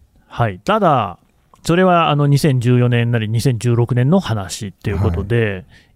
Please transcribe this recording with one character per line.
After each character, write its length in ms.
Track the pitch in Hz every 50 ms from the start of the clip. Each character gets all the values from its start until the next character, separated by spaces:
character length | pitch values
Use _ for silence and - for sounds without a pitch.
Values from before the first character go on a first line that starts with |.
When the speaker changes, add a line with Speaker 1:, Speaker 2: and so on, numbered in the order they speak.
| _ _ _ _ _ _
Speaker 1:
は 220 | - - 120 110
い。 100 | 92 90
た 200 | - - 202 220
だ、 380 | 202 170 147 127 107 95 85 - _ _ _ _ _ _ _ _ -
そ 120 | - 165
れ 80 | 175 185
は、 260 | 185 175 170 160 151
あ 60 | 147
の、 100 | 143 147 143
二 120 | 143 135
千 200 | - 156 131 127
十 200 | 113 123 123 123
四 100 | 123 123
年 220 | 120 120 117 117
な 80 | 120 117
り 100 | 110 104
二 100 | 113 117
千 180 | - 143 127 107
十 160 | 120 123 117
六 180 | 113 120 - 123
年 160 | 120 123 139
の 100 | 180 196
話 480 | 175 - 117 107 95 - - - 117 98
っ 40 |
て 180 | - _ - 110
い 40 | 101
う 60 | 95
こ 120 | 95 90
と 120 | 85 92 95
で、 300 | 98 117 117 113 104 98
Speaker 2:
は 60 | 95
い。 60 | - - - - _ _ _